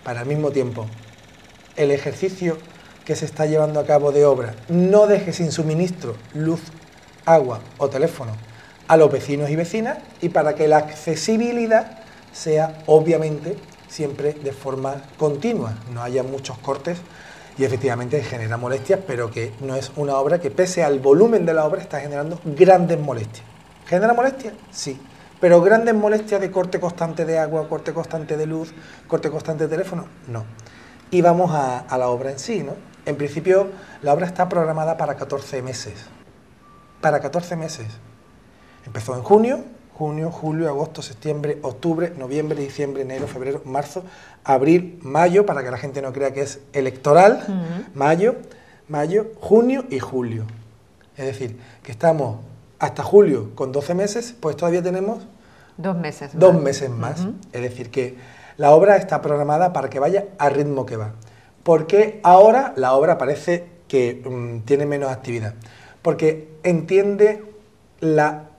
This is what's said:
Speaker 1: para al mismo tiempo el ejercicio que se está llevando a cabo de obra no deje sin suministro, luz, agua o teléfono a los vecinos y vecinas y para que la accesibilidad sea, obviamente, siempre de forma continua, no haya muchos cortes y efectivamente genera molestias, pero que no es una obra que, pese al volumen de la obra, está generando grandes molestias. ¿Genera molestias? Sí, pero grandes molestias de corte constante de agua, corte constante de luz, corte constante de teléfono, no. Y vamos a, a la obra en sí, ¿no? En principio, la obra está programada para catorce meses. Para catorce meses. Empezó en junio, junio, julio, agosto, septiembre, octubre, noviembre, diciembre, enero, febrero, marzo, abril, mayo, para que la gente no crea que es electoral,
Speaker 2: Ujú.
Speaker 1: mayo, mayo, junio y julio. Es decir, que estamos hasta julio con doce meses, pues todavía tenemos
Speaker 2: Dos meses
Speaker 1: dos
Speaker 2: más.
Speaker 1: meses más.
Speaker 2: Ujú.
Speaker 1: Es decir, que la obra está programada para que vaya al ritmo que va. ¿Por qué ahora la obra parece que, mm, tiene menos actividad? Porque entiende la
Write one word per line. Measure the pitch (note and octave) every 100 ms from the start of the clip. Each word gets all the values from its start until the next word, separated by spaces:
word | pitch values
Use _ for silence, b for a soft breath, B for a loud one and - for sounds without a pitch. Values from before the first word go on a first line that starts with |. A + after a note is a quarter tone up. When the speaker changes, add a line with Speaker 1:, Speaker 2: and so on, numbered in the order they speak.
Speaker 1:
para | - A#2+
al | B2
mismo | D3 D3+
tiempo | C#3 B2 A2+ A2 - - - - - - - - -
el | D3
ejercicio | C#3 C#3+ - F#3+ F#3+ F3 D#3+ - B B B -
que | D3+
se | D3+
está | - D#3
llevando | D#3 D3+ D3+
a | C#3+
cabo | D3 C#3+
de | C#3+ D3
obra | C3 A#2 G#2+ -
no | E3+ F#3 G3+ G#3
deje | G3+ -
sin | D#3 E3+
suministro, | - D#3 D#3 F3+ F3+ B2+ A2 -
luz, | D3 D#3 E3 - - - - - - -
agua | E3 C3 A2 - -
o | C#3
teléfono | C3 D#3+ - B2 A2 - B B B -
a | E3
los | D3+
vecinos | C3 A2+ C#3+ C#3+
y | D3+
vecinas | E3+ A3 A3+ D4+ - -
y | E3+
para | F3 D3+ D3
que | D#3
la | D3+
accesibilidad | D3+ - - D#3 - A3 A#3+ A#3+ A3+ A3 A3 - B B B
sea, | - - D#3 D#3 - -
obviamente, | D#3 D3+ D#3+ D#3 D3+ - G3+ - - -
siempre | - D3 - D3
de | D3 C#3
forma | A#2+ C3+ C3 C3+ C#3 - -
continua, | D#3 C#3+ A3+ A3+ A#2 G#2+ B2
no | A#2+
haya | B2 B2+
muchos | B2+ C3+ C3+ B2+
cortes | - C3+ - F3 - B B B B -
y | C3+
efectivamente | B2 C3+ A#2+ B2 D3+
genera | A#2 B2 A2+ A#2
molestias, | B2 C3 - F#3+ F#3+
pero | B2 A#2
que | A#2 A#2 A2
no | C3+ C3
es | C3 -
una | D3 C3+
obra | C#3 E3+
que, | C#3+
pese | - F3+ F3
al | D#3 C#3
volumen | C3+ C#3+ A3+ A3 E3+
de |
la | D#3+ D3+
obra, | F#3
está | - D3
generando | C#3+ C#3+ D3+ E3+
grandes | E3 C#3+ F3+ F#3 E3+ E3
molestias. | D3 A#2+ A2 - - - - - -
¿Genera | F3+ G#3+
molestias? | A#3+ B3+ C4+ A3+ G#3 -
Sí, | - - C3+ - B B B
pero | F3+ F3
grandes | F3 A3 A#3
molestias | A3 G#3 G#3+ G#3+ G3+
de | F#3+
corte | F#3+ F3+ F3+
constante | F3 F3 E3 D#3+ D#3+
de | D#3+
agua, | D#3 D#3+ D#3
corte | D#3 D3+
constante | D#3 D#3+ D#3+ D#3 D3+
de | D#3
luz, | D#3+ D#3+ - B B B
corte | D#3+ D3+
constante | D#3 - D#3 D#3
de |
teléfono, | D#3+ F#3+ F3 - - -
no. | A2+ A2 - B B B B B
Y | F3+
vamos | E3+ E3+ F3+
a, | D#3 C3 B2+
a | - C3
la | B2
obra | B2 C3
en | C#3+
sí, | - A3
¿no? | C#3+ F#3+ - - -
En | D3
principio, | D3 E3+ E3+ F#3 G3 B B B
la | D3
obra | D3+ F3+
está | F3+ F3+
programada | F#3+ D#3+ D#3 D#3 D#3+
para | D3+ C#3
catorce | D3 C#3 - C3+
meses. | B2+ B2 G#2+ F#2 - - - - _ _ _ - _ -
Para | D#3 D3
catorce | C#3+ F3 F3 E3+
meses. | D#3 - A2+ - - - _ _ b b b b -
Empezó | G#2+ A2 B2+
en |
junio, | B2 G#3 A3+ D4 - - - -
junio, | D3+ D3+ D#3+
julio, | E3+ D#3 D#3 E3
agosto, | C#3 D#3 -
septiembre, | C#3+ A2 D3+ D3 D3 D3
octubre, | C#3 A#2+ E3+ E3 E3+ E3+
noviembre, | C3 C#3+ D3+ D3
diciembre, | C#3 - C#3+ C#3
enero, | C3 C3 C#3+
febrero, | C3 B2+ C#3+ C#3
marzo, | C3 C#3+ F#3 F3+ B B B
abril, | - C3+ C#3 F3 F3+ -
mayo, | C3+ C#3+ F3 F3+ G3+
para | D3
que | B2+
la | B2
gente | C#3 C#3
no | C3+
crea | B2+ C3+
que | C3+
es | C#3 - -
electoral, | D3 C3 B2+ D3+ D3+ F#3+ C4 -
Speaker 2:
Ujú. | F#3+ E3 E3+ A#3+
Speaker 1:
mayo, | C#3 C#3 E3+ G#3 A#3 - B B B _
mayo, | D3+ D3+ G3 A3 -
junio | - G#3 A#3+ C4 B3+
y | C3+
julio. | - C3 A#2+ A2+ A2 - - _ _ _ _ -
Es | C3+
decir, | B2 B2+ A2 B B
que | -
estamos | A#2 E3+ E3 B2+ A2 - - - _
hasta | D3 -
julio | C#3 G3+ G3 C3 G#2+
con | A2 C3
doce | C3+ C#3+
meses, | F3 G3+ G#3+ A#3 -
pues | D#3 C#3+
todavía | E3+ F3+
tenemos | F3+ F#3 G3 A#3 - - b b b b
Speaker 2:
Dos | F3 F3
meses | D#3+ C#3+ C#3+
Speaker 1:
dos | D3 F#3 E3+
Speaker 2:
más. |
Speaker 1:
meses | C#3+ C#3 C3+
más. | A#2+ A#2 D3+
Speaker 2:
Ujú. | F#3 - -
Speaker 1:
Es | B2
decir, | B2 - A#2
que | - B2 - B B B B
la | D3
obra | D#3 F3 G3
está | - D3+
programada | D#3 D3 D3 D3+ F3+
para | F3 C3+
que | C#3
vaya | C#3+ F#3+ G3 -
al | C#3+ C#3
ritmo | D3 C3+ A#2+
que | A2+
va. | G#2+ A2 b b b b
¿Por | - D#3+ D#3
qué | G3+ G#3+ -
ahora | - F#3 G#3 A#3 C4+ -
la | B2+
obra | C3+ D#3 E3
parece | B2+ D3 - F3 F3 - _
que, | C3+ B2 A#2+ A#2+
mm, | B2+ A#2+ A#2 A2
tiene | C#3+ D3
menos | C#3+ C#3
actividad? | B2+ - A#2 A2 G#2 B B B B
Porque | - D#3 D#3+ D#3 - -
entiende | F3+ E3+ D#3 F#3+ G3+ G3+ G#3 G#3+ - - _ _ _ _
la | D#3+ D#3 D3+ D3+ -